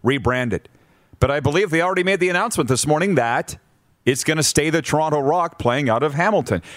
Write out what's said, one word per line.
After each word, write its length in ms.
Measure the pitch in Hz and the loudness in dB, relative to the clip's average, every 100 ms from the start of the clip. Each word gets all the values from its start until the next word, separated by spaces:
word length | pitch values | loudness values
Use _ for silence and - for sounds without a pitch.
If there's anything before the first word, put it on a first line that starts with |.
rebranded. 640 | 120 139 117 127 123 87 - _ _ _ _ - | 0 0 0 -2 -2 -4 -8 _ _ _ _ -2
But 100 | 131 | 0
I 80 | 143 | 2
believe 300 | 143 156 202 | 0 0 0
they 120 | 160 | 0
already 200 | 180 185 | 0 0
made 160 | 180 190 | 0 0
the 80 | 180 | 0
announcement 380 | 175 226 208 127 | 0 -2 -2 0
this 180 | 127 143 | 0 2
morning 280 | 151 190 160 | 0 2 2
that 400 | 117 127 175 - _ _ _ _ | 2 -2 -4 -14 _ _ _ _
it's 200 | - 135 | -2 0
gonna 180 | - 156 | 0 0
stay 280 | 147 - 151 | 0 0 0
the 120 | 160 | 0
Toronto 380 | - 151 156 151 | 0 -2 0 0
Rock 380 | 139 170 170 - | 2 0 0 -2
playing 280 | - 127 139 | -2 0 0
out 120 | 113 | 0
of 120 | 147 | 0
Hamilton." 460 | 143 185 208 127 92 - | 0 0 0 0 -4 -4